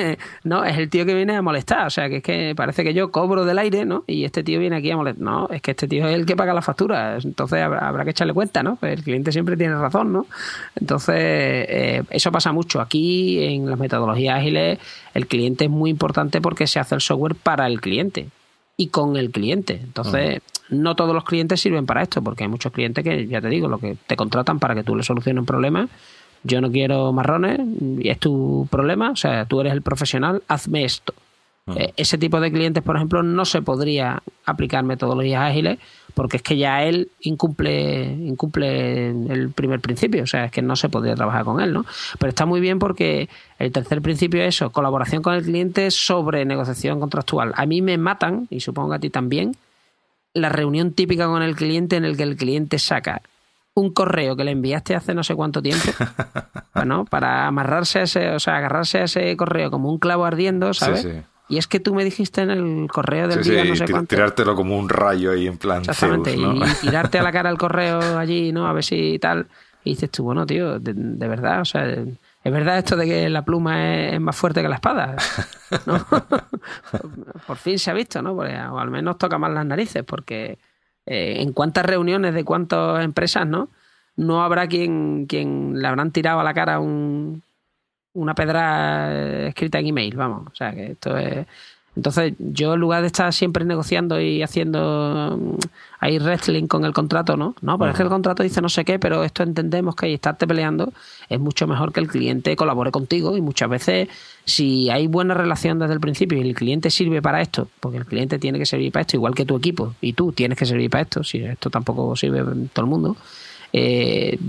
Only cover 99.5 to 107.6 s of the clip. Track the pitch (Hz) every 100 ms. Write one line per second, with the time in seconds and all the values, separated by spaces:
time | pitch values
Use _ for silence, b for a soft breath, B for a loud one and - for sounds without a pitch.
99.5 | 160 160 175 180 165 165 147 165 151 165
100.5 | 165 156 156 247 B B B B 123 143
101.5 | - 156 135 156 160 160 131 123 127 139
102.5 | 156 156 123 123 139 131 175 165 202 156
103.5 | - 117 123 - 185 185 B B B -
104.5 | - 139 131 123 127 160 170 185 180 170
105.5 | 151 165 165 156 156 151 139 190 143 127
106.5 | 120 120 147 165 - 175 156 147 151 165
107.5 | -